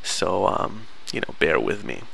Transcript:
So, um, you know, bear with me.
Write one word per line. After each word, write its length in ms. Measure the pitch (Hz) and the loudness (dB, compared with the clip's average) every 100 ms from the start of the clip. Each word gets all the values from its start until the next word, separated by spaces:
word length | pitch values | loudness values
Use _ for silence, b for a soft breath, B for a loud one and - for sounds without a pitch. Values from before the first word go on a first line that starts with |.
So, 440 | - - 92 92 95 | -4 0 0 4 4
um, 400 | - - - - - - | 4 0 -4 -8 -6 -4
you 80 | - | -4
know, 160 | - - | -4 2
bear 220 | 80 78 | 4 4
with 240 | 53 - | 2 -2
me. 200 | 58 64 - | -4 -8 -8